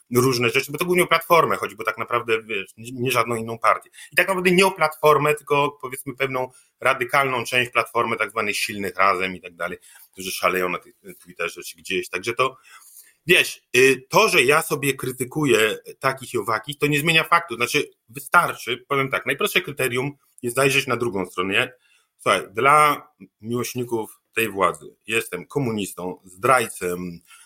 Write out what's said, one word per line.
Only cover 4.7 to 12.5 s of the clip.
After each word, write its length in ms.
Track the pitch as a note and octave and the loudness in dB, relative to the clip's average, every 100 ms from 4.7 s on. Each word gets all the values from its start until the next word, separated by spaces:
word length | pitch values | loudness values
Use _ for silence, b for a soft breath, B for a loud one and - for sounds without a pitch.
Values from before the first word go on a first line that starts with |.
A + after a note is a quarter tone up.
| F#3 D#3 - D3+ D3 D3 | 2 -2 4 4 6 2
tylko, 440 | D3 - C#3+ C#3+ - | -2 0 0 0 -4
powiedzmy, 320 | B2+ C3 C#3 B2 | -14 -12 -12 -6
pewną 340 | C3+ C3 B2+ b b - | -4 -2 -6 b b -2
radykalną 640 | B2 C3 B2 D3 C3+ B2+ | 0 0 0 0 0 -2
część 260 | A2+ B2+ A#2+ | 0 0 0
Platformy, 460 | A#2+ A2+ A#2 A2 A2+ | -2 0 0 0 -2
tak 140 | G#2+ | -4
zwanych 260 | A2+ G#2 G2+ | -2 -4 -4
silnych 400 | - G#2 G2 F#2 | -4 -4 -6 2
razem 400 | G2 F2+ F#2 F2+ | 2 2 -2 -6
i 40 | |
tak 140 | F2+ | -14
dalej, 240 | E2+ F2 F2 B B B | -10 -8 -10 B B B
którzy 180 | F#2+ F#2 | -14 -10
szaleją 380 | - F#2 F#2 F2+ | -2 0 0 -2
na 100 | F2 | -4
tym 140 | F2 _ G2 - | -10 _ -20 -20
Twitterze 440 | F2+ F2 E2+ F2 | -20 -8 -8 -8
czy 140 | - - | -16 -16
gdzieś. 320 | D#2+ F#2 F2+ | -6 -6 -4
Także 260 | F#2 A2 | -8 -6
to, 220 | A#2 C3 | -2 -4